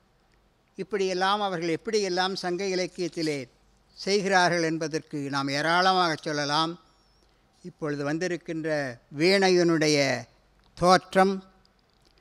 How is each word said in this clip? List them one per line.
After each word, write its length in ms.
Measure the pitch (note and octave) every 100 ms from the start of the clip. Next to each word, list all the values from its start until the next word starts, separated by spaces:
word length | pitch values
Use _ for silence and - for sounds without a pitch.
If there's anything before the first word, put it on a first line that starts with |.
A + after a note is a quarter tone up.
| _ _ _ _ _ _ _ -
இப்படியெல்லாம் 640 | F#3 G#3 F#3+ F3+ F#3+ G#3
அவர்கள் 360 | G3+ F3 E3+ D#3+
எப்படியெல்லாம் 520 | A3+ G#3+ G3 F3+ F#3
சங்க 340 | F#3+ F3+ F3 G3
இலக்கியத்திலே 800 | F#3 F3 - F3 E3+ D#3+ C#3+ B2 _ _ _ _
செய்கிறார்கள் 680 | - - G3+ F#3+ F#3 F3 E3+
என்பதற்கு 540 | D#3+ D#3+ D#3+ D#3 - D3 C#3
நாம் 180 | C#3 C#3
ஏராளமாக 680 | C#3 D#3 F3 F#3 F#3 F3 D3+
சொல்லலாம். 580 | E3 D3 C#3+ D3+ E3 F3 _ _ _ _ _ _ _ _
இப்பொழுது 400 | F3 - D3+ C#3+
வந்திருக்கின்ற 960 | C#3+ D#3+ F3+ F3 - D#3+ D#3 D3+ C3+ A#2+ _ C#3+
வீணையினுடைய 1080 | E3+ G3 F#3+ F3 E3+ D#3+ D#3 D3 C#3 B2 A#2 _ _ _ _ -
தோற்றம் 680 | F3 F3+ - F#3+ F#3+ F#3+ - _ _ _ _ _ _ _